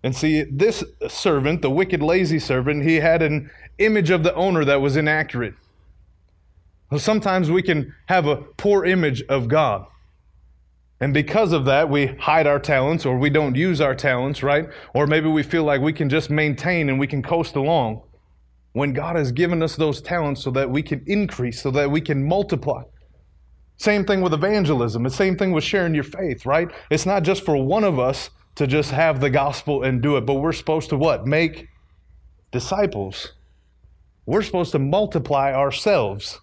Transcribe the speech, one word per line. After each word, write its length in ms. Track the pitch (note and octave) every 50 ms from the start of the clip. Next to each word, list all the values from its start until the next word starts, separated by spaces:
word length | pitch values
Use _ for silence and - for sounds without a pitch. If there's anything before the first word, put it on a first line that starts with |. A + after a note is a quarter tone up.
And 140 | - C3 B2+
see, 260 | - D#3+ D#3 D#3 D#3
this 400 | D3 - C3+ C#3 F#3+ A3+ A3 - F3+ - - _ -
servant, 560 | - - - - G3 D#3 C#3 C3 D3 E3+ D#3
the 80 | D3+ C3+
wicked, 320 | C3+ E3+ F#3+ F#3 F#3 D3+
lazy 380 | D3 D#3+ E3+ F#3+ F#3 D3+ E3 D3+
servant, 420 | - - C3 C3 B2+ D3 D3+ D3
he 140 | C#3 D#3+ E3
had 260 | D#3+ D3 E3 E3 E3+
an 280 | D#3+ D3+ D3+ D3 D3 - - - - - - -
image 320 | G3+ A3 G#3+ G#3 F3+ D3+
of 140 | F#3 F3 D#3
the 100 | F3 -
owner 300 | D#3+ F3+ G3 F3+ D#3+ D3
that 160 | C#3 C#3+ C#3
was 160 | C3+ C#3+ C3
inaccurate. 580 | D#3 D3+ D3+ D#3 D#3 D3+ - - B2 A#2+ G2+ - - _ _ _ _ _ - - _ _ _ _ _ _ _ _ _ _ _ _ _ _ _ _ _ _ _
So 80 | C#3+ D3
sometimes 500 | - G#3+ A3 G#3+ G#3+ G3 F#3 F#3 F3 D3+
we 140 | E3+ F#3+
can 320 | F#3 F#3 E3 D3+ C3+ - - - _ -
have 180 | F#3 F#3 D#3
a 100 | D3 C#3+
poor 480 | - - - - - - G3+ G3+ G3 D#3+
image 380 | F3+ F#3+ F#3 E3 D3 B2+ A#2 B2 -
of 180 | C#3 C3+ A#2
God. 400 | A#2 D3 D#3 D3+ B2 G#2 F#2+ - - - _ _ _ _ _ _ _ _ _ _ _ _ _ _ _ _ _ _ _ _ _
And 120 | B2 C#3+
because 400 | C#3 D3+ D3 - - G#3+ A3 F3
of 120 | E3+ D3 C3
that, 260 | C#3 C3+ C#3+ D#3+ D3
we 160 | C#3 C#3+ C#3+
hide 400 | B2+ C3+ - - D#3 D3+ E3 D#3
our 140 | D3 C#3+ C#3
talents, 440 | - - D3 C3 C3 C#3+ E3 D#3+ -
or 140 | C3+ B2+ B2+
we 100 | C#3 D3
don't 280 | C#3+ D#3 D3+ C3+ B2
use 240 | C3 E3+ F#3 F3 C#3
our 160 | D3+ C3+ C3
talents, 460 | C3+ - C#3+ B2+ B2 B2+ C#3 D3 -
right? 260 | C3+ C#3+ C#3+ D3+ D#3+ D#3+ - - - - -
Or 120 | C3+ D3
maybe 220 | C#3+ D3+ D#3+ D#3 D#3
we 140 | D#3 D#3
feel 220 | C#3+ D3 F3 E3+ D#3
like 180 | D3 C#3+ C3+
we 100 | C#3 D#3
can 160 | D#3+ - D#3+ C#3
just 220 | C#3+ D#3+ D3+ -
maintain 580 | D3+ D3+ D3+ D3+ C3+ - - F3 F3+ E3+ D3+ C#3
and 120 | C3+ C3
we 80 | C#3+ C#3+
can 120 | D3+ C#3
coast 360 | - - F3 E3+ E3 - -
along, 460 | C#3+ C3+ D3+ E3+ D#3 B2 A2 A2 A2 - - - _ _ _ _ _ _ _ _ _ _ _
when 200 | _ B2 C#3+ C#3+
God 240 | B2+ C3+ C#3+ C3+ E3+
has 160 | E3 D3 B2+
given 280 | A#2+ C#3+ F3 F3+ F3 E3
us 120 | D#3+ D3+ -
those 240 | D3 D#3 D3+ C3+ -
talents 420 | - - F3+ F3 D#3 C#3+ C#3 C3
so 100 | - C#3
that 180 | B2+ C3+ C#3 B2
we 120 | B2+ D3
can 200 | D3+ - D3+ B2+ -
increase, 540 | - G3+ G#3+ G#3 - - - B2 A#2+ A#2 -
so 100 | - C#3
that 180 | B2+ D3 C#3+ C#3
we 100 | C#3+ D#3+
can 260 | D3+ - D3 C#3 C3+
multiply. 580 | D3 F3 G3 G3+ - E3+ - - C#3+ C3+ B2 B2 - - - - _ _ _ _ _ _ _ _ _ - _ _ _ _
Same 280 | _ - G#3+ G#3 G#3 F#3+
thing 160 | G#3 G3+ F#3+
with 120 | F#3 F3+
evangelism. 680 | D#3 D3+ E3 G3 G#3+ G#3 F#3 C#3+ D#3 B2 A#2+ A#2 G#2 A#2
The 80 | A#2+ C3
same 260 | - - G3 F#3+ F#3
thing 140 | - G3+ F#3+
with 140 | F3 D#3 -
sharing 300 | - - G3 F3 E3+ D#3+
your 100 | D3+ C3
faith, 420 | - - - G3 D#3+ B2 A2+ -
right? 240 | B2 C#3+ E3 E3+ E3 - - - -
It's 140 | D3+ D3+ -
not 200 | F#3 G3+ G3 D#3+
just 200 | F3 F#3+ F#3+ -
for 120 | - D3+
one 280 | C#3 C3 C3+ F3+ A3 G#3+
of 140 | G3 D#3+ B2+
us 320 | B2 C3 C#3 - - - - _ _ _ _
to 120 | - D3
just 260 | C3 C3 D3+ D3 -
have 280 | C3+ C3+ E3 D#3+ D3+ C3
the 100 | C#3 C#3+
gospel 520 | B2+ D3 C#3 C#3+ C#3 - - D3+ D3 C3
and 180 | B2 C3+ C3 A#2+
do 160 | A#2+ D3 D3
it, 80 | C3 A2+
but 100 | B2 C#3
we're 180 | C3+ C#3+ E3
supposed 380 | D#3+ - - - D#3 D#3+ - -
to 60 | D#3
what? 300 | C3 D3+ D#3+ B2+ G2+ G#2
Make 420 | C3+ D3 D#3 E3+ D#3+ E3 - - - _ _ _ _ _ _ _ _ - - _ - _ _ _ _
disciples. 800 | - - - - F#3+ G3+ G#3 F#3+ - G#2 G2 F#2+ G#2 - - - - _ _ _ _ _ _ _ _ _ - - _ _ _ _ _ _ _
We're 160 | - C#3+ G#3+
supposed 300 | G#3 - - F3+ E3+ -
to 60 | - C#3
multiply 760 | C3+ C#3 E3 G3 G#3+ G3+ - E3 B2+ - D3 C#3 C#3 C#3
ourselves 880 | C3 C3+ C#3+ C#3 C3 - - G#3+ G3+ D3+ A2+ G2 G2 G#2+ - - - -